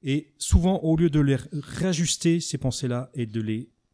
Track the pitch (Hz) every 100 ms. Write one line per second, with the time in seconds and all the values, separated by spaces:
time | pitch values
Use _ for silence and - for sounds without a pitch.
0 | 147 139 - _ - 185 175 190 160 160
1 | 170 147 139 135 131 151 - - 185 160
2 | 165 - 170 170 - 135 131 - 131 120
3 | 127 - 113 110 110 110 127 _ _